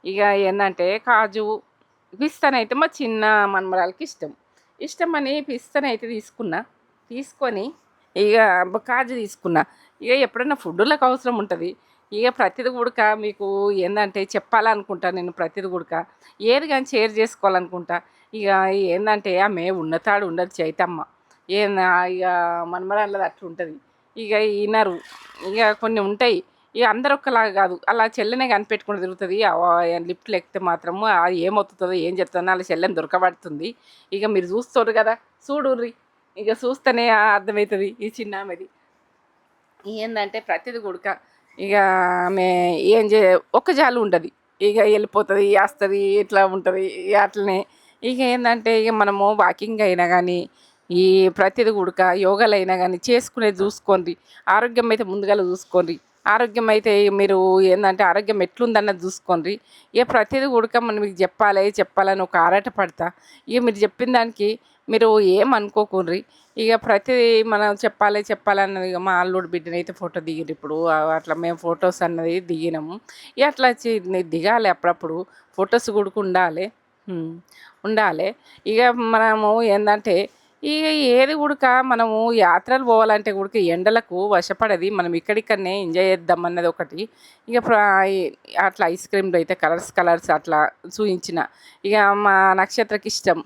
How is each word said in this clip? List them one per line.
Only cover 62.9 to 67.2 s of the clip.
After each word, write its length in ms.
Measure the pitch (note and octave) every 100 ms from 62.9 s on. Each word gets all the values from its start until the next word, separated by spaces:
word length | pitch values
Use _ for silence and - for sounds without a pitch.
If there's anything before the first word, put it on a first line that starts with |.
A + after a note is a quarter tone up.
| - E3+ _ _ - -
ఇక 120 | A#3+
మీరు 160 | A#3+ G3+ G#3
చెప్పిన 260 | _ B3 B3
దానికి 300 | A3+ A3 G#3 A3+ _ _ -
మీరు 200 | A3+ A3+ G#3+ G3 F#3
ఏం 140 | C4
అనుకోకుండ్రి. 640 | A#3+ G#3 - G#3+ F#3+ E3+ F3+ - _ _ -
ఇక 160 | A3 A3+
ప్రతిదీ 420 | A3+ G3+ A3+ B3+